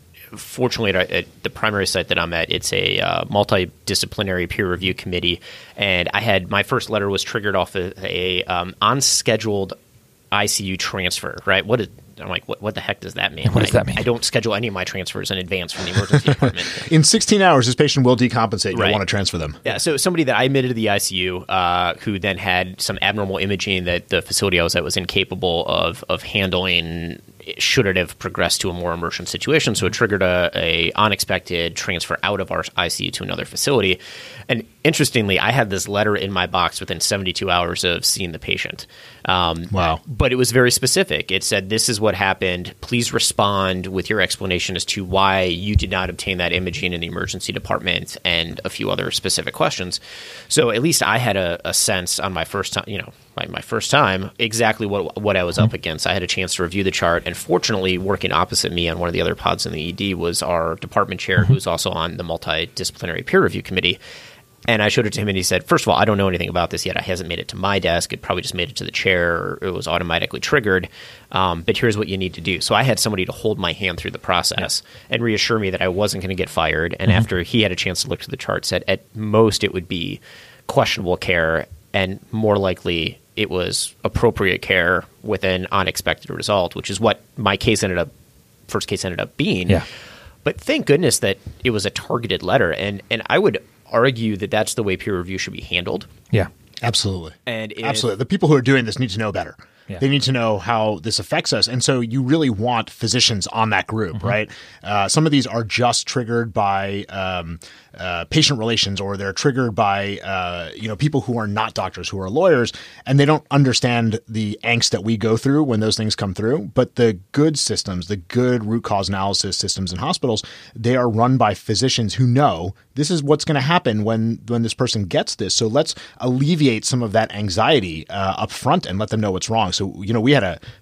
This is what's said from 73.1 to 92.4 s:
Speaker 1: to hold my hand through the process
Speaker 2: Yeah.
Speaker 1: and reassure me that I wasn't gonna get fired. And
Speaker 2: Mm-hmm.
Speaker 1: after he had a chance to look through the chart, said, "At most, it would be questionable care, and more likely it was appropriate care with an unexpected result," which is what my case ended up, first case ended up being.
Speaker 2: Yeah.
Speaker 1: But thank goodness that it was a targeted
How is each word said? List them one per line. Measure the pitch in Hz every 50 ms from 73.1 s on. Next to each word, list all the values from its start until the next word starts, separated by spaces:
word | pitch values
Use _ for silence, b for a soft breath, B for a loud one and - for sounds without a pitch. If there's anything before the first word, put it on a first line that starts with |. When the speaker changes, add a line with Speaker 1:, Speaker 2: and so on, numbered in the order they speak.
| 104 95 92
Speaker 1:
to | - -
hold | - - 110 107 -
my | 92 85 80
hand | - 98 92 87 85
through | - 98
the | - -
process | - - 90 87 82 - - - - - - - B B B B B B
Speaker 2:
Yeah. | 131
Speaker 1:
and | 113 117
reassure | 117 107 101 - - 117 110
me | 104 95
that | 92 87 92
I | 92
wasn't | 87 95 104 101 - 101 90
gonna | 92 95
get | 87 87 80
fired. | - 87 82 78 80 78 82 85 - -
And | 95 -
Speaker 2:
Mm-hmm. | 92 98
Speaker 1:
after | 117 - 95 90 85
he | - - 117 107
had | 98
a | 90
chance | - - 101 87 - -
to | 95
look | - - -
through | - -
the | -
chart, | - - 101 95 -
said, | - 95 90 - -
"At | 95 95 - _ _
most, | 107 107 107 104 110 113 110 - - -
it | 101 -
would | 92 85
be | - 95 87 82 95 98 - B B B B B B B B B
questionable | - - 139 117 - - - 101 87 90
care, | - - - 90 85 80 80 82 78 - - - - - _ -
and | 101 95 92 95 - - - -
more | 110 110 107 104 101
likely | 98 92 90 - - 92 87 82 80 - - - _ _ _
it | - 107 -
was | 87 92 87 92 92 - - - - _ -
appropriate | 104 - - - 117 - - 104 92 92 - -
care | - 98 92 85 87 92 90 - - - _ -
with | 107 104 - -
an | 95 92 92 92 -
unexpected | - 98 92 - - - - - 82 - - -
result," | - 80 - - 104 98 90 85 -
which | - - -
is | 104 90
what | 113 110 98 - - _ _
my | - 107 98 101
case | 98 - 117 110 - -
ended | 98 90 87
up, | 82 73 - - _ _ _ - _ _ _ _ _
first | - - 104 - -
case | 101 92 -
ended | 95 85 -
up | - - -
being. | - - - - 92 90 90
Speaker 2:
Yeah. | 98 85 B B B B B B B B B B B B _
Speaker 1:
But | 151 - -
thank | - - 294 302 -
goodness | - 143 160 185 127 - -
that | - 98 98 - - - - - -
it | 127
was | 113 104 92
a | 98
targeted | - - - - - - 117 104 92 87